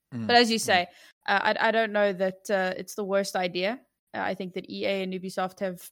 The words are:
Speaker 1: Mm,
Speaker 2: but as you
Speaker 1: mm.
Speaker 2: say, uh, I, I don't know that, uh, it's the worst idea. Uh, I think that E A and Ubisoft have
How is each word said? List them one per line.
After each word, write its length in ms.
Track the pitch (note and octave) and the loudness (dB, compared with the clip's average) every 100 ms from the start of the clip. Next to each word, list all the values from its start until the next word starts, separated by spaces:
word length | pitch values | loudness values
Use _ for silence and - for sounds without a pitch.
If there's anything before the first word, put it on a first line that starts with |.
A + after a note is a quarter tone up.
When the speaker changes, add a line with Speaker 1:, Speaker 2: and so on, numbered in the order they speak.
| _ | _
Speaker 1:
Mm, 120 | A#2+ - | -8 4
Speaker 2:
but 100 | A#3+ | 6
as 140 | A#3 | 6
you 80 | A3+ | 2
Speaker 1:
mm. 40 | |
Speaker 2:
say, 240 | A3 F#3 F3 - - _ - | 2 2 2 -10 -20 _ -2
uh, 280 | G3+ - G#3+ | 2 2 2
I, 100 | A3+ | 2
I 20 | |
don't 180 | A3 A3 | 2 2
know 200 | G#3 G3+ | 2 2
that, 360 | F#3 F#3+ F#3 - | 2 -2 -2 -2
uh, 240 | G3 F#3 - | 0 0 -4
it's 180 | F#3 | -8
the 100 | - | -8
worst 300 | G3 G3 G3 | 0 0 2
idea. 460 | G3 F3+ F3+ F#3+ A#3+ _ _ _ | -2 -2 -2 -2 -4 _ _ _
Uh, 60 | G#3+ | -6
I 140 | F#3+ | -4
think 200 | F#3+ F#3 | -4 -6
that 160 | F3+ - | -8 -10
E 140 | G3 | -4
A 180 | G3 G3 | -2 -2
and 100 | F#3+ | -2
Ubisoft 460 | F#3 F#3 F#3+ F#3 - | -6 -6 -4 -4 -4
have 300 | F#3+ F3 - | -6 -6 -14